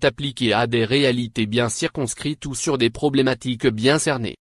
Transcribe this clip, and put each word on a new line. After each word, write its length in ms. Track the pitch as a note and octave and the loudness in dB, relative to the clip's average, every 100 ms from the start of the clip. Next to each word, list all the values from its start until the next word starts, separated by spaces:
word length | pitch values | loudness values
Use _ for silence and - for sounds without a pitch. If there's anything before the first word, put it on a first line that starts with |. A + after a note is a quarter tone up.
appliquer 480 | C#3 - C#3+ B2 A#2 | 2 0 -6 -2 0
à 160 | G#2 A#2+ | 2 2
des 160 | A#2 | 0
réalités 640 | A2 C#3 C3 B2 A2+ A#2+ G#2+ | 2 2 2 0 -2 -2 0
bien 220 | A#2 A#2 | 0 -2
circonscrites 800 | - D#3+ D#3 B2 - D3 D3+ C#3+ | -2 -4 -4 -6 -4 -6 -6 -8
ou 80 | |
sur 240 | B2 D#3+ C3+ | -6 -2 0
des 120 | A#2 | 0
problématiques 760 | - D3 C3+ C3 B2 B2+ A#2 C3 | 2 2 2 2 0 -4 0 0
bien 320 | G#2+ B2+ D3+ | 2 2 2
cernées. 380 | D#3+ C3 G#2 - | 2 -2 -4 -8